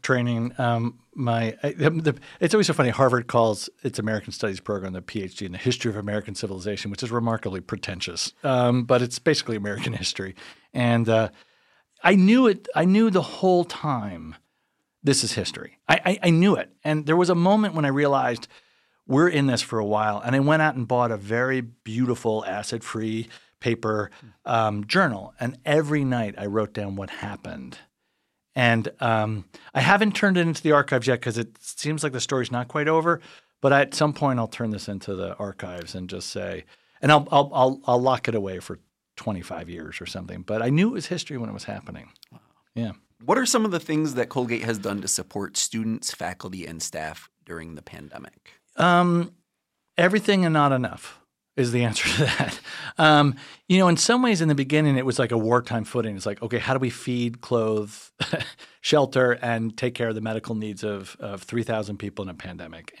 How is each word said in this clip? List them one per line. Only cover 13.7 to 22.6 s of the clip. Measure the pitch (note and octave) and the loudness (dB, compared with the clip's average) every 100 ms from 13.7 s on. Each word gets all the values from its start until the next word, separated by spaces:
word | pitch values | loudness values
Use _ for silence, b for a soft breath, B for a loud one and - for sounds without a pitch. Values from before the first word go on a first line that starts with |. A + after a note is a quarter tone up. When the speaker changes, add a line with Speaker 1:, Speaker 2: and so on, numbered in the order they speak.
| - D#3 B2+ G#2 E2+ D#2 - _ _ _ _ _ _ | -4 -4 -4 -4 -10 -14 -18 _ _ _ _ _ _
Speaker 1:
this | C#3+ C3+ | 2 2
is | A#2 | 0
history. | - F2+ - - _ - | -4 -6 -8 -14 _ 0
I, | D#3+ F3+ | 2 2
I, | F3+ | 0
I | F3+ | 4
knew | E3 G3 F3 | 4 4 2
it. | - _ | -2 _
And | D3+ D#3 D3 | -2 -2 2
there | E3+ | 2
was | F3 | 4
a | E3+ | 4
moment | F3+ G#3+ G#3 D#3+ | 4 4 2 0
when | C#3+ | 0
I | |
realized | C#3 C#3+ C#3 B2 A#2 - b b b b b - | 2 2 2 0 -4 -10 b b b b b 0
we're | C3+ F3 | 4 4
in | D3+ C#3 | 4 2
this | A#2 | 2
for | - A2 | 0 -2
a | G#2 | 0
while. | G#2+ G#2+ G#2 | 0 0 -2
And | A#2 C3+ | 0 2
I | |
went | C#3 D#3 | 4 4
out | D#3 B2+ | 2 0
and | A2+ | -2
bought | B2 A#2+ | 0 0
a | G#2+ | -2
very | G2 A#2 B2+ C3 | -4 -2 0 -2
beautiful | A#2 A#2 A2 A2+ B2 A2+ A#2 G#2+ F#2+ | -4 -12 -8 -2 0 0 0 -2 -2
acid-free | G2+ | -6